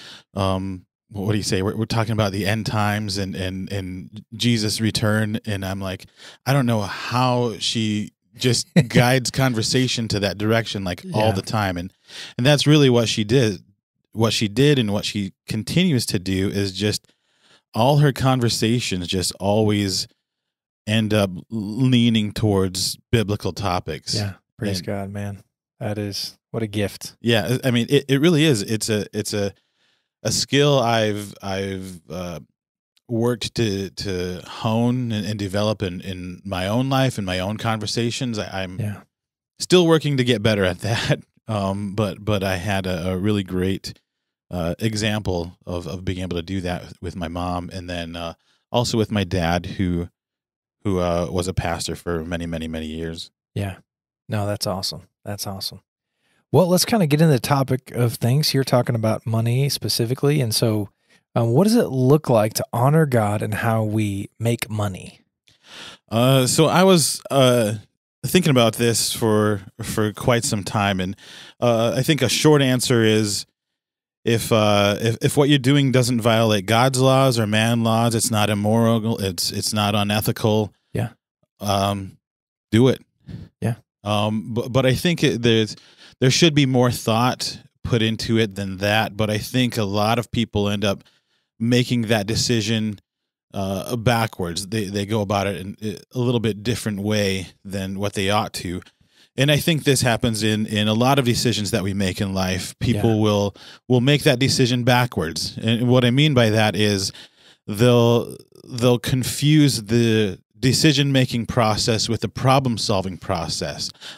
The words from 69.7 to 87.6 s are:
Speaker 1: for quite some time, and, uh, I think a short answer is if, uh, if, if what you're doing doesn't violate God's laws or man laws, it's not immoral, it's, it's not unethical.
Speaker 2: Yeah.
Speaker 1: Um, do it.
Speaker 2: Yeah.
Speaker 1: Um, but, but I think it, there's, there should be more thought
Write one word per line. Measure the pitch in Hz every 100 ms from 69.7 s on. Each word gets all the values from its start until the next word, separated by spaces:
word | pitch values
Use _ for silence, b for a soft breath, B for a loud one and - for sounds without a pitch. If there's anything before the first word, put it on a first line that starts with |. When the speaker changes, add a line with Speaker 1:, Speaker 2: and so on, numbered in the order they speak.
| -
Speaker 1:
for | 107 - 107
quite | 98 - 117
some | - 107
time, | 92 110 101 95
and, | 92 104 B B B B
uh, | 120 117 113 131
I |
think | 131 139
a | 120
short | - 151 151
answer | 131 127 - 120
is | 110 107 107 98 - _ _ _ _ _ _ _
if, | 110 113 -
uh, | 113 107 101 101 101
if, | 113 113
if | 143 143
what | 143
you're | 143
doing | 123 143 139
doesn't | 127 120 120
violate | 113 113 113 104 95
God's | 113 131 127
laws | 131 131 135 117
or | 104
man | 107 113 117
laws, | 113 113 117
it's | 110 -
not | 110 104
immoral, | 104 104 113 113 113 110 110
it's, | 98 87 -
it's | 101 -
not | 107 104
unethical. | 104 101 104 107 104 113 107 104 _ _
Speaker 2:
Yeah. | - 117 _ _ _ _ -
Speaker 1:
Um, | 104 98 101 101 95 - _ _ _ _ -
do | 110 127
it. | - _ _ - B B -
Speaker 2:
Yeah. | 120 120 _ _
Speaker 1:
Um, | 101 104 107 110 127
but, | 113 127
but | 120 131
I |
think | 127 180 165
it, | 147 117
there's, | 120 113 110 - B B B B
there | 127
should | - 170
be | 147 131
more | 131 123
thought | - - 110 123 - - -